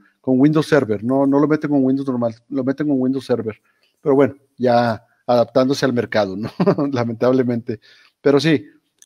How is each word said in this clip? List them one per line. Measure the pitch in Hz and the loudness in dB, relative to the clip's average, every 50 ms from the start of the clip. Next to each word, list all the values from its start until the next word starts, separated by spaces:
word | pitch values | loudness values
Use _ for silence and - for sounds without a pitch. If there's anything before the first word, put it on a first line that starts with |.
| _ _ _ _ | _ _ _ _
con | _ 131 131 127 | _ -2 2 4
Windows | 139 151 156 160 147 - | 4 4 2 0 0 2
Server, | 156 143 120 104 107 98 | 2 0 2 0 -4 -4
no, | 107 120 135 139 139 | -2 -2 0 0 2
no | 139 139 143 | 2 2 2
lo | 151 143 | 2 2
meten | 156 151 - 143 | 0 -2 -2 -2
con | 147 139 | 0 0
Windows | 131 131 135 139 139 | 0 0 -2 -2 -4
normal, | 135 127 120 120 117 113 - _ _ | -6 -4 -4 -4 -4 -6 -8 _ _
lo | 143 135 | -8 -4
meten | 123 131 135 - 151 | -4 -4 -4 -4 -2
con | 151 139 131 | -2 -2 0
Windows | 127 131 135 135 120 | 0 -2 -4 -4 -2
Server, | - 123 113 110 110 101 - _ _ _ _ _ _ _ _ | -2 -4 -2 -2 -8 -10 -12 _ _ _ _ _ _ _ _
pero | _ 151 135 | _ 0 2
bueno, | 139 139 117 - - _ _ _ | 4 2 2 0 -10 _ _ _
ya | - 120 123 117 120 120 117 110 113 - _ _ _ _ | -2 0 2 2 2 2 0 -2 -6 -10 _ _ _ _
adaptándose | - 123 120 117 - _ 135 131 131 139 - 143 | 0 2 2 2 2 _ 0 0 2 0 -2 -2
al | 131 120 | -2 0
mercado, | 120 107 - - 110 104 95 92 | -2 -4 -2 0 -2 0 -2 -4
¿no? | 98 110 107 - - | -8 -10 -10 -4 0
<laughs> | 165 202 - - 143 143 | 0 0 0 0 -2 -4
Lamentablemente, | 139 120 117 117 117 110 123 127 131 131 127 123 120 117 - - 110 - _ _ - _ _ _ _ _ | -2 -4 -4 -4 -4 0 0 2 2 2 0 0 -4 -4 -6 -8 -10 -10 _ _ -20 _ _ _ _ _
pero | - 143 139 139 | 0 2 2 2
sí, | 135 160 151 123 - - _ _ _ _ _ _ _ | 2 2 0 0 -2 -8 _ _ _ _ _ _ _